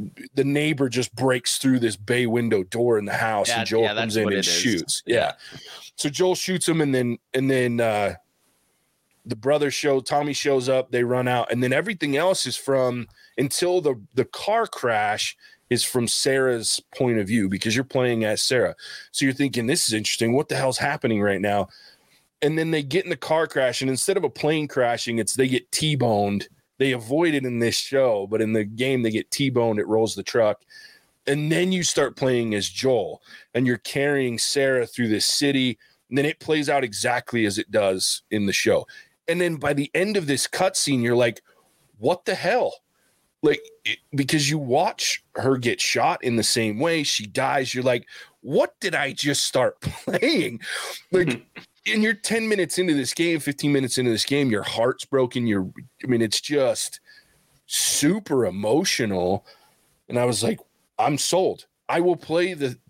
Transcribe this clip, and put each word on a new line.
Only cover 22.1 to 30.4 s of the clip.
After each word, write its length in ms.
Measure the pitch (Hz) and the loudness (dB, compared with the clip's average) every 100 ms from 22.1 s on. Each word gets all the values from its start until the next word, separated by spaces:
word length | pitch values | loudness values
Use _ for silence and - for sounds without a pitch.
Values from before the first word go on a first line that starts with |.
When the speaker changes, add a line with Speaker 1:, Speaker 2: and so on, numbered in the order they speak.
| _ _ - | _ _ -2
Speaker 1:
And 160 | 143 156 | -2 0
then 120 | 160 | 0
they 120 | 160 | -2
get 220 | 143 160 | 0 -2
in 60 | 180 | -2
the 60 | 165 | -6
car 300 | - 160 160 | 0 0 0
crash, 340 | 151 131 117 | 0 0 0
and 80 | 131 | -2
instead 300 | 131 - 196 | -2 0 0
of 60 | |
a 40 | 151 | 0
plane 400 | - 151 156 147 | -2 0 0 0
crashing, 500 | - 120 117 - 113 | 0 0 0 -2 -2
it's, 160 | 104 | -2
they 140 | - 131 | 0 2
get 240 | 131 - | 0 -2
T-boned. 760 | - 156 143 120 104 101 101 - _ _ - | -4 0 2 2 2 2 -2 -6 _ _ -2
They 160 | 135 | 0
avoid 400 | 123 110 143 170 | 0 -2 0 2
it 140 | 147 127 | 0 -2
in 140 | 120 | 0
this 160 | 117 - | 0 0
show, 500 | - 135 131 104 98 | 0 2 4 2 0
but 160 | 107 | 0
in 100 | 110 | 0
the 120 | 110 | 0
game, 360 | 104 110 131 131 | -2 -2 0 2
they 100 | 117 | 0
get 200 | 110 - | -2 -4
T-boned. 480 | - 139 123 117 107 | -2 0 2 2 0
It 80 | 95 | 0
rolls 280 | 110 113 | 2 0
the 80 | 98 | -2
truck. 380 | 95 123 | -2 2